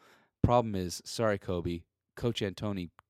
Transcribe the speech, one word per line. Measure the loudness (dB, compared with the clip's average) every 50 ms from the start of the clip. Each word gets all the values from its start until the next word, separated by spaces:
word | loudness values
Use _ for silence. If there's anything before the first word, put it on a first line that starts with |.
| _ -20 -20 _ _ _ _ 0 2
Problem | 6 6 6 4 4 0
is, | -2 -2 -4 -6 -8 -10
sorry, | -10 -4 0 2 2 2 0
Kobe, | -2 -2 -2 0 0 -2 -4 -4 -6 _ _ _ _ _ -12
Coach | -4 -2 -2 0 0
Antoni | -2 -4 -4 -4 -6 -4 -4 -4 -6 -8 _ _ _ _